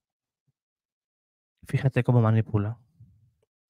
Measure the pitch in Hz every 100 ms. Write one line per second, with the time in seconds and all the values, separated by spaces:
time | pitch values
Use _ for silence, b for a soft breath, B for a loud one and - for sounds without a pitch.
0 | _ _ _ _ _ _ _ _ _ _
1 | _ _ _ _ _ _ - 139 135 127
2 | 123 123 110 110 - 104 101 - _ _
3 | - _ _ _ _ _